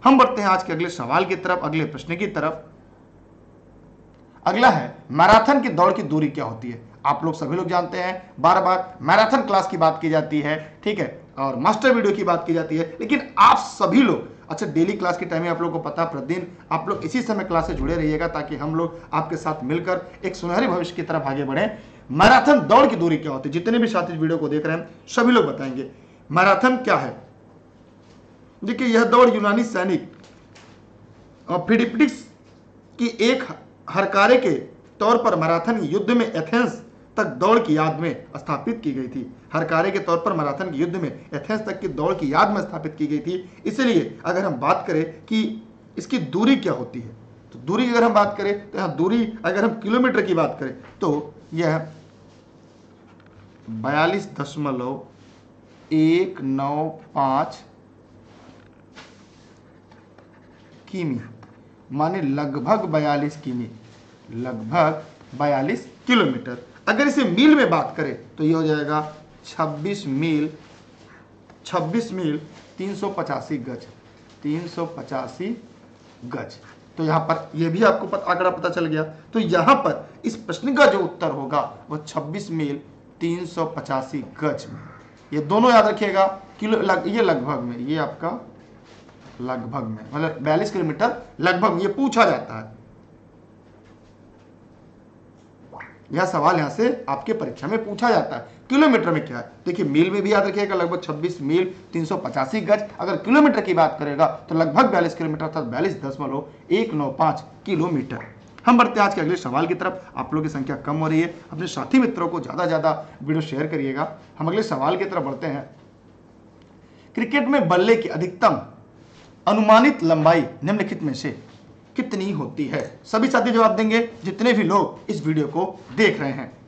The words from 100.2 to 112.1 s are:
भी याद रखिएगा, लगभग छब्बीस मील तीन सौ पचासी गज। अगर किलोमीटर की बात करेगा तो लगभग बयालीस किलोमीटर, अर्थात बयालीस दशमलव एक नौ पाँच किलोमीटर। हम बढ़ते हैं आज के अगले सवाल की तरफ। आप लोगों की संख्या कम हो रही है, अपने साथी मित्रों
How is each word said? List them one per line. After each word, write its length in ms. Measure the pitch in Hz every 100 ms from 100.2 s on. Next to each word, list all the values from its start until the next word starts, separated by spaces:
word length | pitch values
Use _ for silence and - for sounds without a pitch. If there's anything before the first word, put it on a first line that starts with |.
भी 100 | 196
याद 140 | 208 196
रखिएगा, 280 | 202 202
लगभग 280 | 185 170 170
छब्बीस 380 | - 151 175 175
मील 320 | 139 170 185 - -
तीन 120 | 165
सौ 120 | 156 202
पचासी 420 | - 139 135 214
गज। 260 | 170 208 - -
अगर 160 | 180 185
किलोमीटर 420 | 208 277 294 220
की 140 | 190
बात 220 | 165 156 -
करेगा 280 | 147 143 156 - -
तो 60 |
लगभग 360 | 160 165 156 247
बयालीस 240 | 190 170
किलोमीटर, 300 | - 160 151
अर्थात 200 | 160 156
बयालीस 380 | 120 123 185 -
दशमलव 460 | 139 135 139 135 - - -
एक 220 | 190 226
नौ 160 | 151 139
पाँच 320 | - 160 - - - -
किलोमीटर। 600 | 175 175 151 117 120 - - - - -
हम 120 | 240
बढ़ते 220 | 240 214
हैं 60 | 202
आज 80 |
के 60 | 190
अगले 160 | 156 180
सवाल 300 | 131 131 165
की 80 |
तरफ। 380 | 180 185 - - -
आप 180 | 123
लोगों 80 | 156
की 60 | 156
संख्या 260 | 143 135 139
कम 180 | - 151
हो 120 | 156
रही 120 | 156
है, 140 | 170 - -
अपने 140 | 151 175
साथी 320 | - 123 262
मित्रों 300 | 240